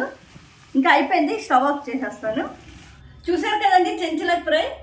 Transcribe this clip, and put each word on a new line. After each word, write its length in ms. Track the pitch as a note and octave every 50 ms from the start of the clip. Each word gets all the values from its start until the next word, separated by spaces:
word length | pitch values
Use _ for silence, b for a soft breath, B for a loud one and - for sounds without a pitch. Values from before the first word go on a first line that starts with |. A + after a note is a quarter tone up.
| C5 C#5 - - - - - - - - - - - - -
ఇంకా 160 | C4+ C4+ F4
అయిపోయింది, 500 | D4+ D4 D#4+ - F#4+ F4 D#4 C#4+ A4+ G#4+ -
స్టవ్ 220 | - D4+ B3 B3+
ఆఫ్ 260 | C#4+ C#4+ C#4+ - -
చేసేస్తాను. 600 | A#3 C4+ - G#3 G#3 - - A3 A3 C4 - - - - - B B B B B B B B B B B B -
చూసారు 280 | F4 E4 G4 A4 G#4+ G#4 G#4
కదండి 260 | G4 F#4 F4+ F4+ D#4+
చెంచుల 440 | D#4+ D#4+ F4+ E4 D#4+ D4+ F#4 F4 F4 E4+ -
ఫ్రై, 200 | D#4+ D4 D#4 A4 C5+ - -